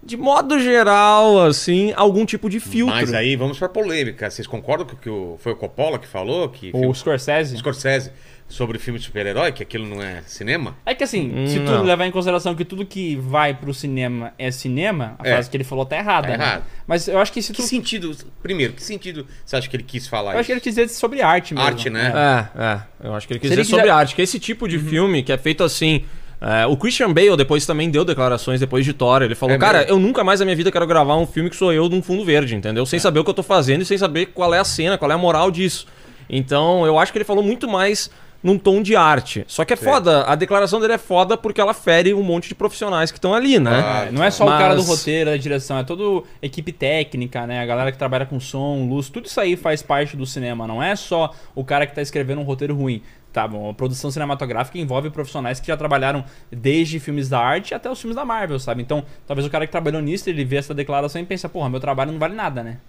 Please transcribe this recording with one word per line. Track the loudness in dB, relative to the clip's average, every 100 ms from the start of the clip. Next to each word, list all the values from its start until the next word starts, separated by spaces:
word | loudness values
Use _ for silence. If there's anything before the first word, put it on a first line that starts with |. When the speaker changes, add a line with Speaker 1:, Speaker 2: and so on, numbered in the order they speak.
Speaker 1:
de | -10 -4
modo | 2 2 4 2
geral, | 4 4 6 6 6 6 8 8
assim, | 6 4 0 2 2 4
algum | 4 4 0
tipo | -2 -4
de | -6
filtro. | -4 0 0
Speaker 2:
Mas | 2 0
aí | 0 0 0
vamos | -2 -2
pra | -4
polêmica. | -2 -2 -2 -4 -4 -8
Vocês | -8 -10
concordam | -10 -4 -4 -4
com |
o | -10
que | -10
o, | -8 -8 -8
foi | -8
o | -6
Coppola | -8 -4 -4 -4
que | -8
falou? | -8 -4 -4 -4
Que | -8 -8
Speaker 3:
O | -2
Speaker 2:
filme | 0 0
Speaker 3:
Scorsese? | -2 -2 0 0 0 -4
Speaker 2:
Scorsese. | -6 -4 -2 -2 -4 -16 -20 -20 -16
Sobre | -6 -4 -4
filme | -8 -8
de |
super-herói, | -8 -6 -4 0 -2
que | -4
aquilo | -10 -8 -8
não | -10
é | -10 -10 -14
cinema? | -12 -4 -4 -4 -10 -8
Speaker 3:
É | -4
que |
assim, | -4 -2 -4 -4
Speaker 1:
Hum, | -2
Speaker 3:
se | -2
tu | 0
Speaker 1:
não. | 2
Speaker 3:
levar | 2 2 0
em |
consideração | -2 0 0 -2 -4
que |
tudo | -6 -6 -8
que | -6 -4 -4
vai | -2 0 0
pro | 0 -8
cinema | -8 -6 -4 -4 -4 -10 -8
é | -8
cinema, | -6 -4 -2 -2 -2 -4 -6
a | 0
Speaker 2:
É. |
Speaker 3:
frase | 0 0
que | -6
ele | -4
falou | -4 -4
tá | -4
errada, | 0 0 0
Speaker 2:
Tá | 0
Speaker 3:
né? | 0
Speaker 2:
errado. | 0 -4 -8 -2
Speaker 3:
Mas | -2 0
eu | 2
acho | 2
que | -2
se | -8
Speaker 2:
Que | -6
Speaker 3:
tu | -4
Speaker 2:
sentido, | -4 -4 -6 -6 -10 -16 -14
primeiro, | -6 -2 -2
que | -4
sentido | -10 -10 -10 -12 -12 -14 -6
você | -6
acha | -4
que | -8
ele |
quis | -8 -10 -6
falar | -4 -2 -2
Speaker 3:
Eu |
acho | -2
que |
ele | -2
Speaker 2:
isso? |
Speaker 3:
quis | -2 0
dizer | 0
sobre | 0 -4 2
arte | 4 4 2
mesmo. | 0 0
Speaker 2:
Arte, | 0 -4
né? | -2 0 2 4 4 0 -4
Speaker 1:
É, |
é. | -2 -2 -6 -14 -10
Eu | -8
acho | -8
que |
ele | -4
quis | 0
Speaker 3:
Se | 2
ele |
Speaker 1:
dizer | 4
sobre | 6
Speaker 3:
quiser | 6 6
Speaker 1:
arte, | 4 2
que |
esse | 0 -2
tipo | -6 -6 -4
de | -2
Speaker 2:
Uhum. | 0
Speaker 1:
filme | 0 2 0
que | 0
é | 0
feito | 0 2
assim, | 2 2 2 2 0 -10 -10 -8
é, | -2 2 2
o | 2
Christian | 0 0 2
Bale | 6 6 6
depois | 4 2 2
também | 0 2
deu | 2 2
declarações | 2 2 0 0 -2
depois | 0 0 0
de |
Thor. | 0 4 4
Ele | 4 0
falou, | 0 4
Speaker 2:
É |
Speaker 1:
"Cara, | 6 4
Speaker 2:
mesmo? | 4
Speaker 1:
eu | 4
nunca | 4 2
mais | 2 2
na | 2
minha | 2
vida | 0
quero | 0 2
gravar | 4 4 2
um | 0
filme | -2 -4
que | 0
sou | 2
eu | 4 2
num | 0
fundo | 0 -2
verde, | 4 4 4 -2
entendeu? | -2 -2 -2
Sem | 2
Speaker 3:
É. |
Speaker 1:
saber | 2 2
o | 2
que |
eu |
tô | -2
fazendo | 2 2 4 2
e | 2
sem | 0
saber | 0 0 -4
qual | 0 2
é | 4
a |
cena, | 2 0 0 0
qual | 0
é | 2
a |
moral | 4 4 2
disso." | 2 -2 -2 -12 -20 -20 -20 -6
Então, | -4 0 2 4 4 4
eu | 4
acho | 2
que | 0
ele | 0
falou | 2
muito | 2 0 -2
mais | 0 0 0 -4 -12 -20 -4
num | 2 2
tom | 4 2
de | 4 6
arte. | 6 4 0 -8 -8
Só | -4 0
que |
é | 0
Speaker 2:
Sim. | 2
Speaker 1:
foda, | 4 6 4
a | 4 0
declaração | 2 2 2 2
dele | 2
é | 0
foda | 0 2 4 2
porque | -2 0
ela | 0
fere | 2 4 6 6
um | 2
monte | 0 -2 -4
de | -4
profissionais | -4 -2 -4 0 -2
que | -2
tão | 0
ali, | 2 4 4
né? | 4 2
Speaker 2:
Claro. | 2 -2 -2
Speaker 3:
É, |
não | 2
é | 2
só | 4 4
o |
cara | 6 4 4
do |
Speaker 1:
Mas | 2
Speaker 3:
roteiro, | 0 0 0 0
da | 0
direção, | -2 -4 -2 -6
é |
toda | -4 -4 0 -2 -4 -12
equipe | -10 -8 -10
técnica, | -4 -2 0 -2 -6 -6 -8 -8
né? | -6
A | -4
galera | -2 -2
que | -2
trabalha | -2 -2 -4
com | -6
som, | -8 -6 -4 -2 -2
luz, | -4 -6
tudo | -10 -6
isso | -2
aí | 0 0
faz | 0 -2
parte | 0 -2 -2 -6
do | -8
cinema. | -6 -6 -6 -6
Não | -4
é | -2 -4
só | -2 -2 -2 -4 -16 -10
o |
cara | -2 0 0
que | -4
tá |
escrevendo | -6 -4 -4 -4
um |
roteiro | -4 -4 -4 -2
ruim. | -2 -4 -8 -20 -8
Tá | -4 -4
bom, | -6 -10
a |
produção | -6 -6 -4 -8
cinematográfica | -6 -6 -4 -4 -4 -6 -6
envolve | -4 -4 -4
profissionais | -8 -10 -6 -6 -6
que | -6
já | -4
trabalharam | 0 0 0 -2 -6 -16 -16
desde | -4 0 2 0 -2
filmes | -6 -6 -2
da | 0
arte | 0 0 -4
até | -10 -8
os | -10
filmes | -8 -8
da |
Marvel, | -4 -4 -4 -6
sabe? | -6 -6
Então, | -4 -4 -6 -16 -8
talvez | -6 -4
o |
cara | -4 -4
que |
trabalhou | -4 -2 -2
nisso, | -4 -4 -4
ele | -4 -2
vê | -4
essa | -4
declaração | -8 -2 -2 -2 -6
e | -8
pensa, | -8 -8
"Porra, | -6 -6
meu | -4
trabalho | -4 -2 -4
não | -2
vale | -6 -4
nada, | -6 -6
né?" | -10 -14